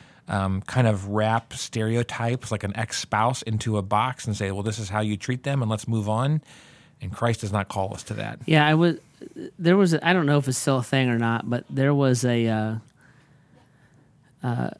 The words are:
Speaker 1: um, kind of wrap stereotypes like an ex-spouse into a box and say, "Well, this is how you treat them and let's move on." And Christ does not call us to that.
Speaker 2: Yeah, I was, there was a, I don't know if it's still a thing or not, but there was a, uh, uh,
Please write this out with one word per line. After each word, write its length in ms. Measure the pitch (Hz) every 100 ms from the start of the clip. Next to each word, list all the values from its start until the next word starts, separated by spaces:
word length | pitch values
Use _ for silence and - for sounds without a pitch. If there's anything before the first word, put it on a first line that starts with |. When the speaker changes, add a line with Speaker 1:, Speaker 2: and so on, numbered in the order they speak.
| - - -
Speaker 1:
um, 320 | 98 95 95
kind 260 | - 127 117
of 220 | 101 101
wrap 460 | 104 107 113 -
stereotypes 960 | - - 117 110 117 117 - 117 123 -
like 120 | 107
an 120 | 101 107
ex-spouse 640 | 107 - - 107 117 127
into 380 | - 107 117 107
a 40 |
box 440 | 95 104 127 131 117
and 100 | 104
say, 140 | 98
"Well, 120 | 98
this 160 | 104 107
is 120 | 101
how 100 | 107
you 160 | 107 104
treat 260 | - 127
them 180 | 139 139
and 80 | 110
let's 180 | 107 -
move 180 | 113 104
on." 360 | 110 139 156 - - - - _ -
And 120 | 95
Christ 260 | - 120 113
does 100 | 101
not 160 | 104 98
call 260 | 101 95
us 80 | -
to 120 | -
that. 260 | 107 104 -
Speaker 2:
Yeah, 220 | - 156 151
I 80 |
was, 220 | 156 170 - - - - - - -
there 200 | 170 190
was 160 | 185
a, 120 | 160 165
I 60 |
don't 140 | 185 143
know 100 | 147
if 120 | 135
it's 100 | 127
still 180 | - 131
a 60 |
thing 260 | 120 135 127
or 80 | 117
not, 320 | 117 113 -
but 160 | 123 -
there 240 | 135 139
was 320 | 143 135 120 123
a, 200 | 117 113
uh, 280 | 110 110 113 - _ - - _ _ _ _ _ _ _ _ _ _ _ _
uh, 280 | 127 120 -